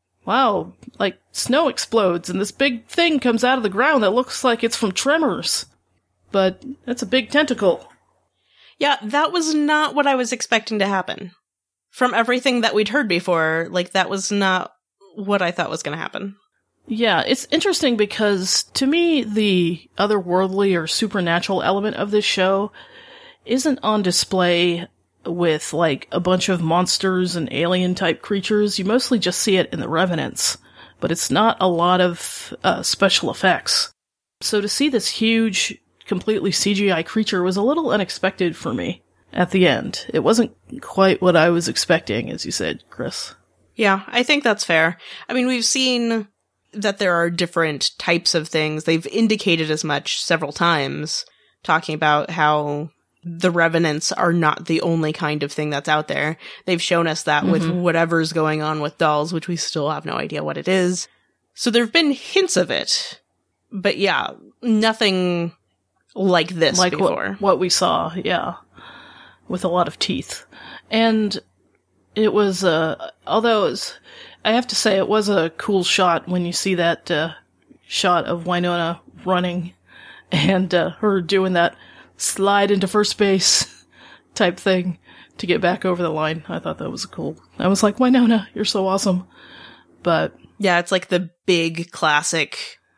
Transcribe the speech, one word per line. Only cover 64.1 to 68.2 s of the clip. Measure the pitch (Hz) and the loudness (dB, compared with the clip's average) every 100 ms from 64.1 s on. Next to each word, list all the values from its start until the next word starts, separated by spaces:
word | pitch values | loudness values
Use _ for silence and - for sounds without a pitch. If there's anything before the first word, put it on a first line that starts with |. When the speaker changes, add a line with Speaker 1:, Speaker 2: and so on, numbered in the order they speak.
| 143 - - - _ | 0 -2 -8 -20 _
Speaker 2:
nothing | 240 214 220 220 208 185 180 175 170 - _ _ _ _ _ | 0 2 2 2 2 2 0 -2 -4 -8 _ _ _ _ _
like | - 190 175 165 | -2 2 2 0
this | 175 156 180 | 0 0 2
Speaker 1:
Like | 180 | 2
what, | 156 185 | 2 0
Speaker 2:
before. | - 196 196 | 0 -4 -2
Speaker 1:
what | 196 160 | 2 2
we | 180 | 2
saw, | - 175 160 160 175 | 0 2 0 -2 -6